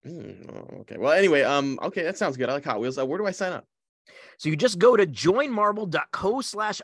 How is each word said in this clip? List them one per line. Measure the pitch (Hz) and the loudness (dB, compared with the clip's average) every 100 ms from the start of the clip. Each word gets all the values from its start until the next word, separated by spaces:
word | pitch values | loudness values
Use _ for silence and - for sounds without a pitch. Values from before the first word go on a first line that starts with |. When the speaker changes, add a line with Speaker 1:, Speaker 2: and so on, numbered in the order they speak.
| 131 | -16
Speaker 1:
Mm, | 170 104 98 - | -14 -14 -16 -16
oh, | - - - | -16 -16 -18
okay. | - - | -14 -4
Well, | 123 | 2
anyway, | 170 196 143 | 4 6 6
um, | 123 143 139 135 | 4 2 0 -4
okay, | 180 196 | -6 -4
that | 165 190 | -4 -2
sounds | 185 127 | -4 -2
good. | 123 | -4
I | |
like | 139 143 | -4 -4
Hot | 107 | -2
Wheels. | 127 131 | -2 -2
Uh, | 131 | -2
where | 180 | -2
do | 202 | -4
I | |
sign | 190 185 | -4 -4
up? | 165 - _ _ _ _ - - - | -6 -12 _ _ _ _ -20 -20 -6
Speaker 2:
So | 156 | -4
you | 156 | 2
just | 247 180 | 2 6
go | 233 226 | 6 6
to | 180 | 4
join | 107 143 226 294 | 2 2 2 2
marble | 220 208 208 202 | 0 0 0 -2
dot | 151 143 | -4 -4
co | - 196 262 | -4 -2 -2
slash | - 202 214 196 | -4 -4 -4 -4